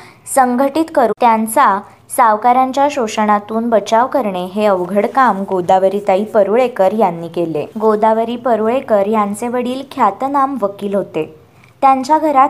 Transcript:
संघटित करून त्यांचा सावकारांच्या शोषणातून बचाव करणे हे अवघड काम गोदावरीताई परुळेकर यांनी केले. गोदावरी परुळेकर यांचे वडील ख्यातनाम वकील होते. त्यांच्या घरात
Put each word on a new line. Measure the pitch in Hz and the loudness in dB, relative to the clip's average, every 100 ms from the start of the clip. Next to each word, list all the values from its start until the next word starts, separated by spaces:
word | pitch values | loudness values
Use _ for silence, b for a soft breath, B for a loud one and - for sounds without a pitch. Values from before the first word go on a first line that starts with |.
| B B - | B B -4
संघटित | - 254 247 277 285 320 | 0 2 2 0 0 -2
करून | - 226 214 | 0 0 2
त्यांचा | 240 226 220 294 247 196 B B B - | 2 2 0 2 2 2 B B B 2
सावकारांच्या | 233 214 240 247 262 262 285 | 2 4 2 2 2 0 0
शोषणातून | 285 220 220 214 208 208 220 233 | 0 -4 -2 0 0 -2 -6 0
बचाव | 220 202 226 262 | 0 2 0 2
करणे | 285 214 180 180 | 0 -2 -4 -6
हे | 196 | -2
अवघड | 214 190 180 202 226 | 0 0 0 -2 0
काम | 254 254 196 196 | 2 2 0 -2
गोदावरीताई | 190 175 190 190 202 202 190 | -4 0 2 2 0 0 0
परुळेकर | 214 226 190 220 254 247 190 | 0 0 2 2 0 0 0
यांनी | 214 202 170 170 | 2 0 -2 -8
केले. | 170 165 151 - 220 | -4 -4 -4 -6 -2
गोदावरी | 220 214 220 220 226 240 | 0 2 2 0 -2 -4
परुळेकर | 254 220 214 254 269 214 196 | -2 0 0 -2 0 0 0
यांचे | 220 208 208 240 | 0 -2 -4 -6
वडील | 247 240 254 277 | -6 -6 -6 -10
ख्यातनाम | - 220 196 269 285 269 269 | -2 -2 0 -4 -2 -2 -2
वकील | 196 196 202 | -6 -4 -6
होते. | 196 180 160 156 - b b b b | -4 -4 -6 -8 -10 b b b b
त्यांच्या | 269 262 254 311 | 2 2 2 0
घरात | 311 269 277 | 2 2 2